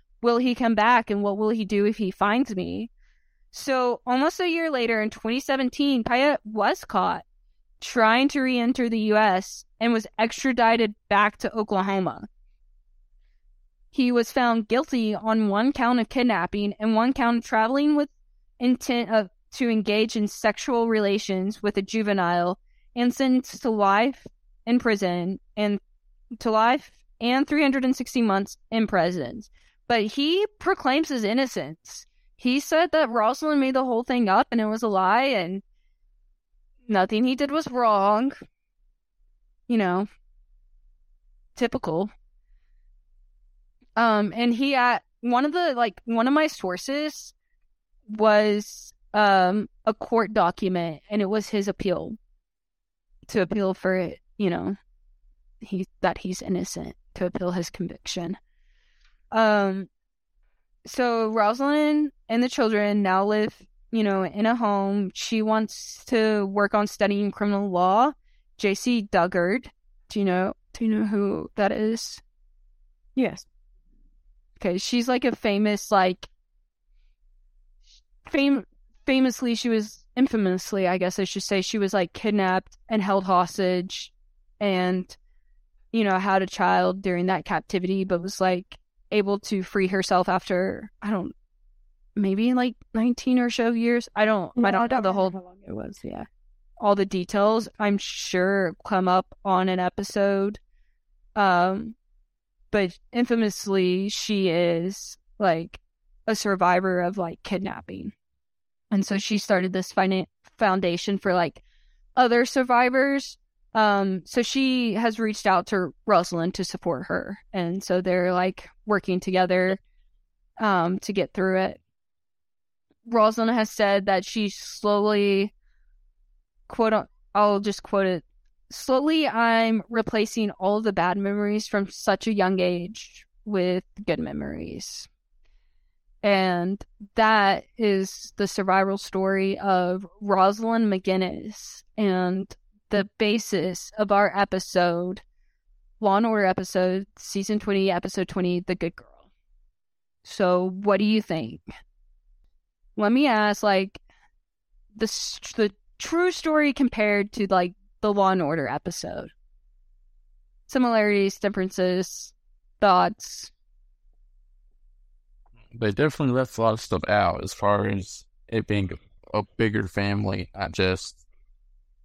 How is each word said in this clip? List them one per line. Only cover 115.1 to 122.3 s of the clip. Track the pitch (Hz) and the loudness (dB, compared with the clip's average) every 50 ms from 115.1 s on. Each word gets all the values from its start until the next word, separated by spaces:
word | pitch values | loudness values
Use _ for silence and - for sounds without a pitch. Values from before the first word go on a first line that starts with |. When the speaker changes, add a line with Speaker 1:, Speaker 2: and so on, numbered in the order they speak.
| 214 233 | -2 -2
Speaker 1:
reached | 226 214 208 - - | -4 -4 -4 -2 0
out | 202 190 175 - | 2 2 2 0
to | - 208 190 180 143 - _ - | 0 -2 -2 -2 -4 -8 _ 0
Rosalind | 214 208 170 175 - 180 170 165 185 - | 4 4 4 4 2 -2 -4 -2 -2 -4
to | - 180 | -4 -6
support | - - 170 - 175 147 127 185 | -6 -8 -6 -4 -4 -4 -4 -4
her. | - 175 180 - - 202 - _ _ - | -4 -4 -4 -4 -6 -12 -14 _ _ -6
And | 190 175 170 180 190 | -4 -4 -4 -4 -4
so | - - 180 180 | -2 0 0 0
they're, | 180 185 180 185 180 180 180 | 0 0 0 0 0 0 0
like, | 180 180 190 - - - - _ _ - | 0 0 -2 -4 -6 -14 -20 _ _ -4
working | 214 208 196 - - 180 185 | -2 -2 0 0 -2 -2 -2
together, | - 196 185 185 185 180 180 185 185 185 190 - _ _ _ _ _ _ _ _ _ _ _ _ _ _ _ - | -2 0 2 2 2 4 2 2 2 0 0 -4 _ _ _ _ _ _ _ _ _ _ _ _ _ _ _ -4
um, | 220 208 190 180 165 170 190 196 | 0 0 2 2 2 0 -2 -4
to | - - 196 | -4 -4 -2
get | 196 147 - - | -2 -2 -2 -2
through | 202 185 190 185 190 | -2 0 0 2 0
it. | 190 - - - _ _ _ _ _ _ _ _ _ _ | 0 -2 -4 -8 _ _ _ _ _ _ _ _ _ _